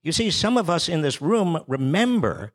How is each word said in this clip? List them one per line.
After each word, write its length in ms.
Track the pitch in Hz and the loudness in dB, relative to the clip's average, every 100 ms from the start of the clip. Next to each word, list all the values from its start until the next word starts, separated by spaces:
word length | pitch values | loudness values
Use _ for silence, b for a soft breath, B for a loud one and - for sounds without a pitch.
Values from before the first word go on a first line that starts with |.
You 80 | 156 | -2
see, 220 | 165 226 | -2 0
some 240 | - 208 247 | 0 2 2
of 120 | 175 | 2
us 200 | 170 - | 0 0
in 140 | 165 | 0
this 200 | 143 - | 0 -2
room 400 | 147 226 180 160 - | 0 0 0 -2 -4
remember 840 | 131 131 175 247 240 113 - 104 | -2 0 2 2 2 0 -2 -10